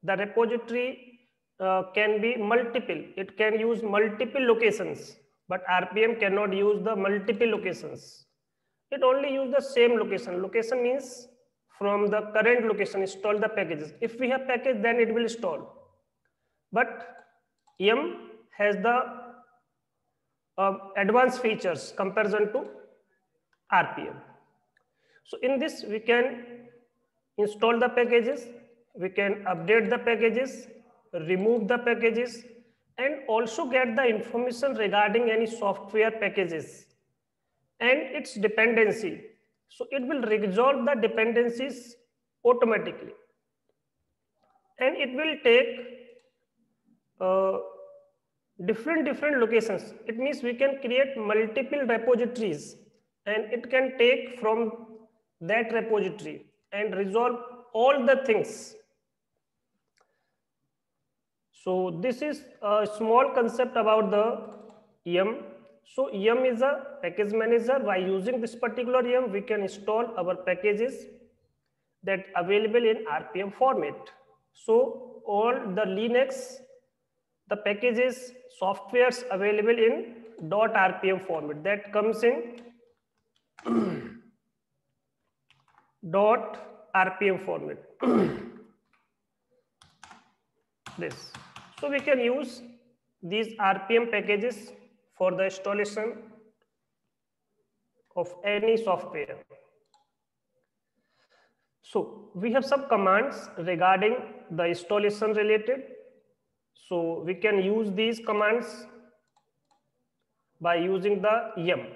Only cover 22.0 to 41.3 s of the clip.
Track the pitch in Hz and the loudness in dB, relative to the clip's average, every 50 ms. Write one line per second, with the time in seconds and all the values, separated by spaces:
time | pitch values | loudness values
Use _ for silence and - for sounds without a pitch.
22 | 196 190 185 220 214 208 196 214 208 208 220 262 311 - - - - - _ _ | -4 -2 0 0 0 2 2 2 0 0 0 -6 -6 -6 -14 -18 -20 -20 _ _
23 | _ _ _ _ _ _ _ _ _ _ _ _ _ _ - 185 160 - - - | _ _ _ _ _ _ _ _ _ _ _ _ _ _ 2 2 2 2 -4 -8
24 | 151 - - 135 - - - _ _ _ _ _ _ _ _ _ _ _ _ _ | -8 -10 -10 -14 -18 -20 -20 _ _ _ _ _ _ _ _ _ _ _ _ _
25 | _ _ _ _ _ _ - - - 254 277 262 285 311 - - - 208 208 220 | _ _ _ _ _ _ -10 -4 0 0 0 2 0 -2 -4 -8 -10 -6 -8 -6
26 | 214 - 233 240 247 269 - - - - - - - - - - _ _ _ _ | 2 2 4 4 4 0 -2 -8 -14 -16 -18 -20 -20 -20 -20 -20 _ _ _ _
27 | _ _ _ _ _ _ _ - 208 208 208 208 - 226 240 233 247 247 240 247 | _ _ _ _ _ _ _ -2 -2 -2 0 0 2 2 4 4 2 2 4 2
28 | 240 220 240 233 220 233 285 - - - - - - _ _ _ _ _ _ - | 2 4 4 2 4 2 -4 -4 -8 -14 -18 -20 -20 _ _ _ _ _ _ -8
29 | 175 185 - - 202 202 208 208 - 190 180 165 165 175 220 233 214 202 247 240 | -8 -6 -2 0 0 0 0 -2 -2 -4 -4 -4 2 4 4 4 4 2 0 0
30 | 240 233 233 208 226 226 208 240 262 262 - - - - - - _ _ _ _ | 0 0 0 4 2 2 2 2 -2 -4 -6 -14 -16 -18 -20 -20 _ _ _ _
31 | _ _ - 175 160 160 185 185 196 220 240 240 208 190 240 240 240 240 233 - | _ _ -10 -8 -2 0 0 2 4 2 2 2 2 0 0 0 2 0 0 2
32 | 233 233 214 226 247 240 - - - - - - _ _ _ _ _ _ _ - | 2 0 2 2 -4 -4 -6 -14 -18 -20 -20 -20 _ _ _ _ _ _ _ -4
33 | 247 277 302 294 - - 220 226 240 240 - - 339 262 240 254 254 240 220 233 | -2 -2 -2 -4 -4 0 0 0 0 0 -4 -4 -4 0 2 2 2 2 2 2
34 | 269 240 220 208 - - - 233 247 254 240 - - 277 262 220 214 196 180 202 | 2 2 2 0 -2 -4 -4 -2 -2 -2 -4 -2 -2 -2 0 0 -2 2 4 4
35 | 208 208 202 233 240 233 220 220 233 220 - - 214 202 190 190 - - - 214 | 4 4 4 2 2 2 2 2 0 -2 -2 -2 -2 -2 -2 -2 -6 -4 2 2
36 | 214 226 220 220 208 196 190 202 190 170 165 156 135 - - - - _ _ _ | 2 2 2 -2 -4 -2 0 0 -2 -2 -2 -6 -8 -10 -16 -20 -20 _ _ _
37 | _ _ _ _ _ _ _ _ _ _ _ _ _ _ _ _ 226 240 262 294 | _ _ _ _ _ _ _ _ _ _ _ _ _ _ _ _ 2 2 4 2
38 | - - - 302 - - - 214 196 214 214 - 220 240 233 226 220 208 185 - | 2 -4 -6 -8 -8 -8 -8 -2 0 0 2 4 4 4 6 4 4 4 4 -2
39 | - 175 - - - - _ _ _ _ _ _ _ _ - - - - 269 277 | -4 -6 -8 -8 -14 -20 _ _ _ _ _ _ _ _ -12 -12 -10 -6 -6 -6
40 | 247 247 320 277 233 220 214 214 196 202 180 208 247 269 277 262 240 269 285 226 | -4 -2 -4 -2 0 0 0 0 0 0 2 2 4 4 4 2 2 0 0 2
41 | 214 220 226 - 220 233 | 0 0 2 2 0 2